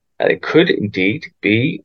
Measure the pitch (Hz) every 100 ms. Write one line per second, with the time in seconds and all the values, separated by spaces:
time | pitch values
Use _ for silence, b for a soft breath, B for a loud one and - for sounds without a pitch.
0 | _ - - - - 156 170 - 104 95
1 | 92 143 - _ 98 110 143 175